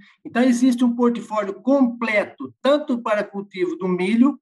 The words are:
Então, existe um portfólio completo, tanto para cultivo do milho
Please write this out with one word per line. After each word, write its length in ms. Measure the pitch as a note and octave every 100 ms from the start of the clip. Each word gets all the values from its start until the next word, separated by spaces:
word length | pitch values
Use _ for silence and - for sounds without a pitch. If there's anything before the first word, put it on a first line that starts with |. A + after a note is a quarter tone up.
| - _ -
Então, 180 | A#3
existe 400 | B3+ A#3 C4 A#3+
um 100 | B3
portfólio 600 | A#3+ A#3+ A#3 - G#3+ G3
completo, 1000 | - B3+ C#4 A#3+ - A#3 G#3+ - - C4+ _
tanto 400 | C4 D4 D4 A#3+
para 220 | A#3 G#3
cultivo 540 | G3+ G3+ G3 F#3 E3 E3
do 100 | F#3
milho 500 | F3+ F#3+ A3+ C#4+ -